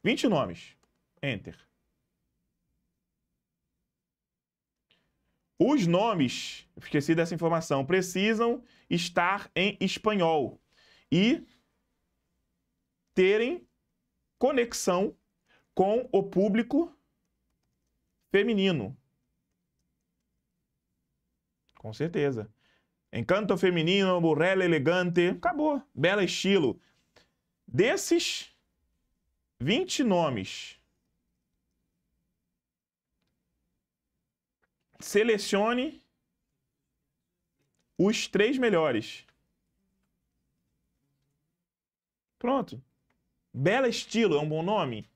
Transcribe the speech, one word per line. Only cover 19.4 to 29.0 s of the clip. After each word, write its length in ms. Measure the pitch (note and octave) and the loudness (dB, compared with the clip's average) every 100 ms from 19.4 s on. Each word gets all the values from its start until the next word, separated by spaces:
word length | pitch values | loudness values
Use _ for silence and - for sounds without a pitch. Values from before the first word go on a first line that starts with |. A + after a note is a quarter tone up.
| _ _ _ _ _ _ _ _ _ _ _ _ _ _ _ _ _ _ _ _ _ _ _ _ | _ _ _ _ _ _ _ _ _ _ _ _ _ _ _ _ _ _ _ _ _ _ _ _
Com 140 | A2 | -16
certeza. 560 | A2 D#3 E3+ C#3+ A#2+ G#2+ _ _ _ _ _ _ | -6 -4 -2 -2 -2 -8 _ _ _ _ _ _
Encanto 440 | - A2+ F#3 G#3+ F#3 | -8 -2 -2 0 0
feminino, 640 | F#3 F3 D#3+ G3 F#3+ F3+ | 2 2 2 2 2 2
burrela 440 | E3 D3+ F3 F#3+ | 2 2 2 2
elegante. 640 | F3+ D#3 C3+ F3+ F3+ F3 F3 | 2 2 2 0 0 0 0
Acabou. 520 | - E4+ D#4 D4+ C#4+ - | 0 -4 0 -2 -2 -8
Bela 300 | - E3 G#3 | -2 0 0
estilo. 580 | F3+ - F#3+ G3 C3+ F#2+ _ _ _ _ _ _ _ _ - | -2 -2 2 2 2 -4 _ _ _ _ _ _ _ _ -8
Desses 880 | A#2+ A3+ F#4+ - E4+ - - - _ _ _ _ _ | 0 0 0 0 0 0 -8 -12 _ _ _ _ _